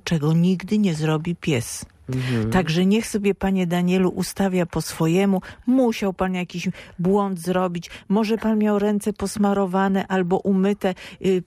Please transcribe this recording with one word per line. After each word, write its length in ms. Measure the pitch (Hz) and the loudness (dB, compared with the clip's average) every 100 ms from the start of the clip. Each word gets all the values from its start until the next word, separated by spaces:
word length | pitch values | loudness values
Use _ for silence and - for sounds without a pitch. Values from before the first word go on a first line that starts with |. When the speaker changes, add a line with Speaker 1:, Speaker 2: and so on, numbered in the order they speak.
Speaker 1:
czego 280 | - 165 147 | -2 0 2
nigdy 460 | 165 180 180 185 214 | 4 2 2 0 2
nie 160 | 202 | 2
zrobi 420 | 156 156 156 170 170 | 0 0 0 -2 -4
pies. 480 | - 127 - - - _ - | -2 -2 -2 -10 -14 _ -8
Speaker 2:
Mhm. 420 | 131 127 117 110 | -4 -2 -2 2
Speaker 1:
Także 360 | 180 160 165 190 | 0 2 2 2
niech 200 | 220 220 | 2 0
sobie, 280 | 208 202 | -2 -2
panie 320 | 190 196 190 175 | 0 0 0 0
Danielu, 440 | 180 180 185 185 | 0 2 2 2
ustawia 560 | 190 180 - 196 185 165 | 0 -4 -2 0 0 -2
po 160 | 160 | -4
swojemu. 600 | - - 160 175 196 185 - - - | -4 -2 2 2 2 0 -4 -6 0
Musiał 460 | 262 240 220 196 | 2 2 0 -2
pan 220 | 180 185 | -2 -2
jakiś 340 | 185 180 175 185 - - - | -4 -6 -6 -6 -8 -10 -4
błąd 400 | 180 208 196 175 | 2 2 0 -4
zrobić. 520 | 175 180 185 175 - - - | -2 0 -2 -4 -10 -10 -2
Może 300 | 196 214 226 | 0 2 0
pan 200 | 220 214 | 0 2
miał 200 | 214 208 | 2 2
ręce 340 | 208 208 214 | 2 0 -2
posmarowane 920 | 202 196 214 202 196 190 190 196 190 - | -4 -4 0 0 2 0 0 2 0 0
albo 320 | 190 175 190 | -2 0 0
umyte, 560 | 196 190 196 208 185 185 - - 190 | 0 2 2 0 -2 -4 -12 -4 0
y, 160 | 185 | 0